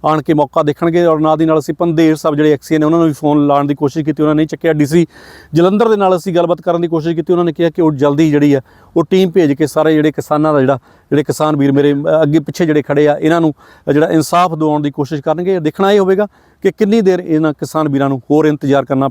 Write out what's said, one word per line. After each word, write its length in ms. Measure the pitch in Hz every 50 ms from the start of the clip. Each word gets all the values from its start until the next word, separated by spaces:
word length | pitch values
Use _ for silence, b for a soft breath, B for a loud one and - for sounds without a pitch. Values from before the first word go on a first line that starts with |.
| -
ਆਣ 160 | 151 156 156
ਕੇ 120 | 143 - 165
ਮੌਕਾ 300 | 151 147 139 _ 165 156
ਦੇਖਣਗੇ। 420 | 147 147 _ - 170 165 175 175
ਔਰ 140 | 170 156 156
ਨਾਲ 180 | 156 156 156 151
ਦੀ 80 | 160
ਨਾਲ 140 | 160 160 156
ਅਸੀਂ 140 | 143 - 165
ਪੰਧੇਰ 420 | - 180 170 165 151 165 156 156
ਸਾਹਿਬ 200 | 147 - 165 151
ਜਿਹੜੇ 160 | 147 156 151 151
ਐਕਸੀਅਨ 260 | 131 _ - 160 156
ਨੇ 60 | 151
ਉਹਨਾਂ 140 | 151 160 170
ਨੂੰ 80 | 165 160
ਵੀ 60 | 147
ਫੋਨ 340 | - - 151 147 151 147 143
ਲਾਉਣ 200 | 143 143 143 143
ਦੀ 80 | 143
ਕੋਸ਼ਿਸ਼ 300 | 135 147 143 - 165 151
ਕੀਤੀ, 180 | 143 151 143 151
ਉਹਨਾਂ 120 | 151 151
ਨੇ 40 | 151
ਨਹੀਂ 80 | 160 156
ਚੱਕਿਆ। 260 | - 143 - 165 160
ਡੀ 120 | 151 151
ਸੀ 220 | 131 147 175 170 - B B B B B B B B -
ਜਲੰਧਰ 360 | 151 175 185 190 208 220 220
ਦੇ 60 | 220
ਨਾਲ 220 | 202 202 190 185 180
ਅਸੀਂ 180 | 165 196 175
ਗੱਲਬਾਤ 260 | 170 170 170 175 170
ਕਰਨ 200 | 175 185 170 170
ਦੀ 60 | 170 170
ਕੋਸ਼ਿਸ਼ 280 | 165 165 151 165 170
ਕੀਤੀ, 180 | 160 165 - 185
ਉਹਨਾਂ 120 | 170 175
ਨੇ 80 | 170 156
ਕਿਹਾ 160 | - 170 170
ਕਿ 120 | 156 -
ਉਹ 100 | 170 156
ਜਲਦੀ 400 | 156 135 135 147 143 147 165 160
ਜਿਹੜੀ 220 | 147 147 143 147 139
ਆ 80 | 135 127 b b b b b b 165
ਉਹ 60 | 160 -
ਟੀਮ 220 | - 190 190 185
ਭੇਜ 220 | 165 196 175 147 143
ਕੇ 140 | 135 156 143
ਸਾਰੇ 260 | - 160 156 156 160
ਜਿਹੜੇ 180 | 151 151 156
ਕਿਸਾਨਾਂ 420 | 143 - 147 - 156 147 151 156 151
ਦਾ 60 | 147
ਜਿਹੜਾ, 200 | 131 131 139 135 b b b b b b
ਜਿਹੜੇ 140 | - 143 151
ਕਿਸਾਨ 320 | - 143 - 151 151 151
ਵੀਰ 160 | 143 139 139
ਮੇਰੇ, 220 | 135 143 143 147 143
ਅ, 20 | 143 147 165 156 156
ਅੱਗੇ 180 | 160 147 147 160
ਪਿੱਛੇ 260 | 143 - 151 - 180
ਜਿਹੜੇ 160 | 160 151 151
ਖੜੇ 260 | 139 - 143 147 151 147
ਆ, 100 | 147 -
ਇਹਨਾਂ 240 | - 156 165 170
ਨੂੰ, 120 | 165 156 143 b b b b b b -
ਅ, 20 |
ਜਿਹੜਾ 160 | 143 147 156 175
ਇਨਸਾਫ 480 | 175 160 151 - - 175 180 185 165
ਦਿਵਾਉਣ 260 | 156 156 156 151 151
ਦੀ 100 | 147 147
ਕੋਸ਼ਿਸ਼ 300 | 139 - 147 127 165 147
ਕਰਨਗੇ। 380 | 139 160 156 156 180 180 190 185
ਦੇਖਣਾ 320 | 156 156 - - 196 196
ਇਹ 80 | 202 208
ਹੋਵੇਗਾ 280 | 196 180 190 185 208 202 b b b b b b
ਕਿ 100 | _ 196
ਕਿੰਨੀ 300 | - _ 214 196 208 233
ਦੇਰ 180 | 214 185 185 175
ਇਹਨਾਂ 340 | 180 175 160 156 160 156 147
ਕਿਸਾਨ 360 | _ - 135 - 156 156 151
ਵੀਰਾਂ 200 | 139 135 139 139
ਨੂੰ 100 | 135 131
ਹੋਰ 260 | - _ 143 151 156
ਇੰਤਜ਼ਾਰ 400 | 156 147 147 - 143 135 139 135
ਕਰਨਾ 240 | - 143 135 139 139